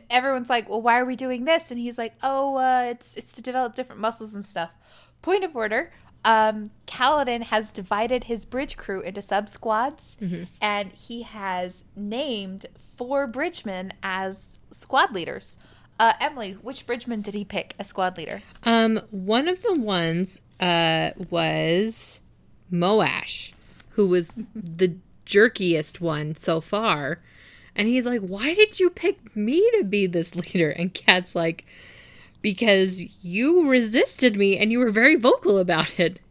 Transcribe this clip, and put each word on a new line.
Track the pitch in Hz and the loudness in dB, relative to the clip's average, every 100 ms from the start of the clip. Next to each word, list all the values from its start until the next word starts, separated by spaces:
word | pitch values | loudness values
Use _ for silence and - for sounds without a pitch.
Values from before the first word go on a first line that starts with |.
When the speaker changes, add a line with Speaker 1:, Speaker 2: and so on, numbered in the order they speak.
| - | 0
Speaker 1:
everyone's | 247 262 262 240 | 2 2 -2 0
like, | 240 220 | -2 0
"Well, | 214 | 0
why | 233 233 | 4 4
are | 254 | 2
we | 254 | -2
doing | 262 247 262 | -4 -4 0
this?" | 330 330 | 0 0
And | 240 | -8
he's | 240 240 | -8 -6
like, | 226 - | -10 -4
"Oh, | 269 269 277 269 | -2 0 0 0
uh, | 254 254 247 | 2 2 0
it's, | 240 - - | -6 -10 -10
it's | - | -12
to | - | -10
develop | 254 254 247 233 | -6 -4 -4 -6
different | 240 202 | -12 -6
muscles | 220 226 214 202 | -6 -6 -12 -12
and | 202 | -10
stuff." | 185 170 - _ - _ _ | -8 -8 -10 _ -20 _ _
Point | - 381 | -2 0
of | 370 277 | 0 -4
order, | 214 226 339 - - - | -2 -2 -4 -12 -20 -2
um, | 220 220 220 214 214 - - | 2 4 4 0 -10 -16 -18
Kaladin | - 254 302 254 240 | 0 2 2 0 -2
has | 233 214 214 | -2 -2 -2
divided | - 185 208 226 247 240 | -8 -4 -2 0 -2 -4
his | 226 - | -8 -6
bridge | 254 285 - | -6 -6 -8
crew | - 190 | -8 -8
into | 175 196 | -8 -10
sub-squads, | 202 202 208 - 226 214 262 320 - - | -4 -2 -2 -8 -2 0 -2 -6 -16 -8
Speaker 2:
Mm-hmm. | 190 170 180 - | -6 -6 -10 -4
Speaker 1:
and | 214 202 190 | -4 -2 -6
he | - - 233 | -12 -14 -14
has | 226 220 196 180 180 180 - - | -12 -10 -6 -4 -6 -10 -20 -12
named | 208 226 302 220 190 190 - - - - | -8 -6 -6 -6 -8 -12 -16 -20 -20 -14
four | 247 277 277 | -4 -2 -2
bridgemen | 240 339 349 214 185 190 - | -4 -6 -6 -8 -8 -10 -10
as | 190 185 190 190 - - - | -6 -4 -4 -6 -10 -14 -12
squad | - - 262 370 | -12 0 2 2
leaders. | 202 151 165 - - - - - - | 0 -8 -10 -12 -16 -18 -20 -20 2
Uh, | 226 - | 4 4
Emily, | 285 294 202 | -2 -4 -10
which | 190 226 269 - | -10 -12 -12 -6
bridgeman | 240 240 226 | -6 -4 -6
did | 208 | -6
he | 202 196 | -8 -6
pick | 202 - - | -6 -6 -10
as | 196 | -10
squad | - 185 180 | -2 -2 -2
leader? | 156 202 - - | -10 -12 -14 -4
Speaker 2:
Um, | 233 226 226 220 - | 2 4 4 0 -4
one | 196 185 226 320 | -8 0 0 2
of | 370 | 0
the | 480 | 0
ones, | 339 214 185 165 170 190 - _ _ | 0 0 0 0 0 -2 -6 _ _
uh, | 180 170 165 160 156 - 175 | 0 2 2 2 -2 -4 -4
was | 170 160 156 156 175 220 220 - - - _ _ - - | -2 0 0 2 2 0 -4 -10 -12 -16 _ _ -20 -6
Moash, | 175 175 214 147 87 - - - - - - - | 0 2 4 2 0 -6 -10 -12 -16 -20 -20 -8
who | - 196 | 0 2
was | 180 170 - 208 226 | 2 0 -8 -12 -12
the | 175 165 185 185 - - - | -12 0 0 0 -14 -20 0
jerkiest | 202 226 - 185 160 151 - | 4 4 4 0 0 -2 -4
one | 165 151 151 156 | -4 -2 -4 -4
so | - 165 | -2 -2
far. | - 208 220 151 139 175 - - - - - - | -2 -2 0 0 -2 -6 -12 -20 -20 -20 -12 -2
And | 220 | 2
he's | 254 240 | 2 0
like, | 240 | -2
"Why | 190 196 262 | -4 -4 -2
did | 359 427 - | 4 4 6
you | 359 | 0
pick | - 349 - - 214 | 2 -2 -2 -8 -4
me | 208 311 440 453 | 0 4 4 2
to | |
be | 202 202 190 | 2 2 2
this | 170 165 175 | 0 -2 -6
leader?" | - 185 156 | -4 0 0
And | - 175 | 0 -6
Kat's | - - 185 180 175 | 0 4 4 2 -2
like, | 165 170 - - - - - - - _ | -2 -4 -12 -20 -20 -20 -20 -20 -20 _
"Because | 214 202 226 196 190 185 170 - | -4 2 4 6 4 0 -10 -12
you | 175 185 269 359 294 | -6 0 4 4 6
resisted | 254 220 233 523 - 247 202 | 4 4 2 2 4 2 4
me | 196 190 | 2 2
and | 214 | 2
you | 233 | 2
were | 247 | 2
very | 208 254 311 | 4 6 6
vocal | 226 494 370 196 | 6 4 4 2
about | 180 160 160 - | 4 2 0 2
it." | 170 185 - | 0 0 -14